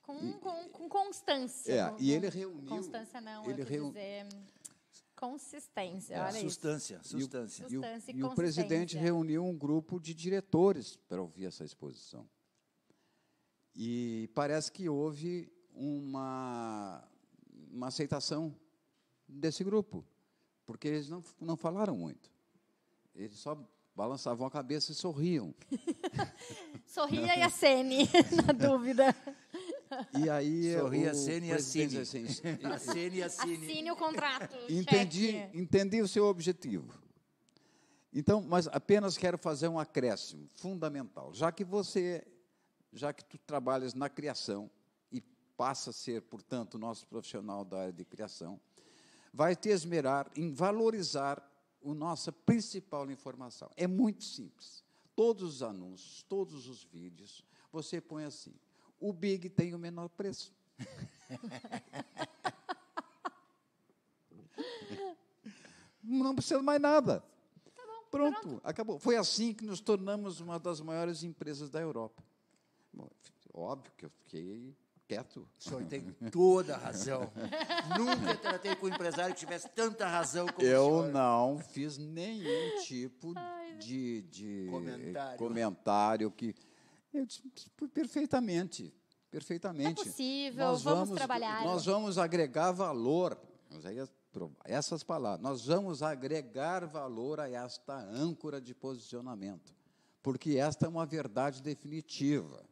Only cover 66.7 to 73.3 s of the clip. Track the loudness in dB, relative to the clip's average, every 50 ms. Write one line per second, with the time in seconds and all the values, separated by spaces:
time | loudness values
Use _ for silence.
66.7 | 4 6 6 8 8 8 8 6 2 2 0 -8 -20 _ _ _ _ -20 _ -20
67.7 | _ -20 -16 -14 -14 -16 -10 _ 0 4 4 4 4 2 -4 -6 -8 -6 -6 -6
68.7 | -4 -4 -4 -4 -6 0 4 4 4 6 4 2 2 2 0 0 -2 -4 -6 -6
69.7 | -8 -4 2 2 2 2 2 -2 -2 -2 -4 -6 -6 -8 -8 -6 -6 -4 -2 -4
70.7 | -4 -4 -4 -4 -2 -2 -2 -2 -2 -4 -6 -8 -8 _ -8 -8 -8 -8 -8 -6
71.7 | -6 -4 -4 -4 -4 -4 -6 -6 _ -16 -20 _ _ _ _ _ _ _ _ _
72.7 | _ _ _ _ -18 -16 -16 -16 _ _ _ -20